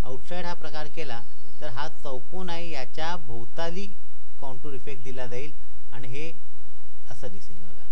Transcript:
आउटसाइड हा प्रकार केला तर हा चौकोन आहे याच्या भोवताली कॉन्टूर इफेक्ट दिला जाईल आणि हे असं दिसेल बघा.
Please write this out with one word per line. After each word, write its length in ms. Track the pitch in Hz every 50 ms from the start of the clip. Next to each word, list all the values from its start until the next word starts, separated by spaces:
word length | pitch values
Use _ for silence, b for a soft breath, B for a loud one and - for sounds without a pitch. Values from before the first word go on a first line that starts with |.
| -
आउटसाइड 420 | - 170 - - - 175 180 180
हा 80 | 175 175
प्रकार 340 | 170 - 156 147 156 151 147
केला 340 | - 165 160 143 117 113 - - - - - - - -
तर 80 | - 151
हा 180 | 139 123 143 160 - - -
चौकोन 460 | 147 135 127 - - - 185 185 180
आहे 200 | 170 165 170 170
याच्या 460 | 160 143 127 - - - 156 160 175
भोवताली 720 | 180 - - 117 117 117 - - - 165 170 165 180 202 202 - - - - - - - - - -
कॉन्टूर 320 | - 135 127 123 - 151 143
इफेक्ट 300 | 131 - 147 139 135 -
दिला 240 | 131 123 127 127 120
जाईल 240 | 117 123 - - - - - - - - - - -
आणि 140 | 123 - 120
हे 240 | 123 139 156 165 165 - - - - - - - - - - - - - - -
असं 180 | 131 - - 127
दिसेल 280 | - - - - -
बघा. 280 | - - - - - - -